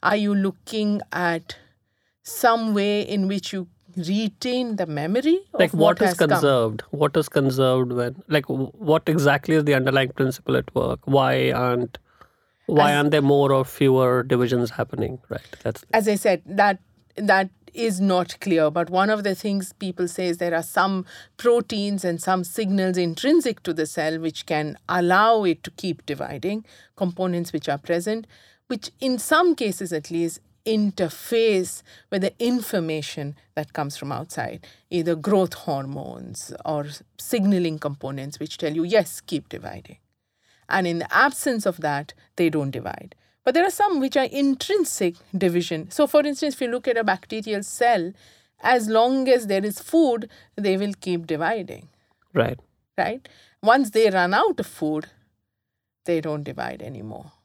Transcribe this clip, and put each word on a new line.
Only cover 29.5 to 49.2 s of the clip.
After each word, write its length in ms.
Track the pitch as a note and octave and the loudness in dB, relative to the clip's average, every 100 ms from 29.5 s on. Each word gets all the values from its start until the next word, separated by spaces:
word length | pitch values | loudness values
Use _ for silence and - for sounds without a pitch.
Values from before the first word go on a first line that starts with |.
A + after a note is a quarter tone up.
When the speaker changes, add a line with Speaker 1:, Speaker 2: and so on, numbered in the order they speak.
Speaker 1:
cases 380 | D4+ A3+ F#3 F#3 | 2 -2 -4 -4
at 180 | E3 D3 | -6 -4
least 300 | E3 E3+ - _ _ | -4 -4 -6 _ _
interface 1160 | - A3 G#3 F#3+ E3+ - - A#3 A3+ G3+ F3+ - - - _ | -2 0 0 0 -4 -4 -2 2 4 2 -2 -8 -18 -20 _
with 120 | G3+ | -2
the 100 | F#3 - | -2 -2
information 960 | A#3+ B3 G#3+ F#3+ D#3+ D#3 D3 - C#3+ D3 _ - | -2 -2 -2 -4 -2 -4 -6 -8 -10 -10 _ -10
that 160 | D3+ | -8
comes 240 | - C#3+ - | -6 -6 -6
from 160 | C#3 | -8
outside, 520 | C#3+ D#3+ - - - - - _ | -8 -8 -8 -8 -10 -18 -20 _
either 260 | F3 E3 D#3+ | -4 -2 -2
growth 380 | D3+ G3+ F3+ | 2 2 2
hormones 1000 | - - C#3 C3+ C#3 C3+ A#2+ B2 A#2 - A#2 | -2 -6 -6 -6 -10 -12 -14 -14 -16 -16 -12
or 220 | - D3+ D3 C#3+ _ _ | -6 -6 -6 -12 _ _
signaling 600 | - B3 G3 F#3+ F3 D#3 | -4 0 2 2 0 -2
components 580 | D3+ C#3+ C3+ C#3 C3+ D3 | -6 -8 -10 -10 -10 -10
which 200 | - - | -12 -6
tell 140 | D#3+ | -4
you, 120 | D3+ | -2
"Yes, 360 | E3 G#3+ F3 - | 2 2 2 -6
keep 280 | - D#3 - | -6 -8 -6
dividing." 500 | - - - - - _ _ _ _ _ _ _ | -14 -14 -16 -18 -20 _ _ _ _ _ _ _
And 180 | F#3 F3+ | 0 0
in 120 | E3+ | -2
the 120 | - | 0
absence 540 | - C4+ C#4 - A#3+ G#3 | 2 2 2 -2 0 -2
of 120 | E3+ | -2
that, 340 | D#3 C#3+ D3 - _ - | -4 -4 -6 -18 _ 0
they 120 | E3+ | 0
don't 220 | D#3 C#3 | 0 -4
divide. 440 | - - - F#3+ _ _ _ | -6 -10 -12 -16 _ _ _
But 100 | - | 0
there 120 | C4+ F#4+ | 2 2
are 40 | |
some 280 | - G#4 E4 | 2 0 2
which 180 | C4+ C#4+ | 0 0
are 100 | C4 | 0
intrinsic 880 | C4+ C#4 C4 - G4+ E4 - F#3 E3+ _ F#3+ | 0 0 0 0 0 0 0 -2 -4 _ -2
division. 540 | F#3 F3 E3+ E3 E3+ | 0 0 -2 -6 -8
So, 160 | - C#4+ | -2 2
for 180 | D4+ | 4
instance, 300 | D4 C#4 D4+ | 2 -2 -4
if 60 | C4+ | -4
you 80 | B3 | -4
look 180 | B3 B3+ | -4 -2
at 100 | A#3 | -2
a 60 | |
bacterial 600 | G#3+ G3 - A3 G#3+ G3+ | 0 -2 -4 -10 -6 -6
cell, 480 | G3+ - A#3+ A3+ E3+ - _ _ _ _ | -6 0 2 2 0 -8 _ _ _ _
as 280 | - B3+ G#3+ | 2 2 4
long 400 | A3 A#3+ C4+ | 2 4 2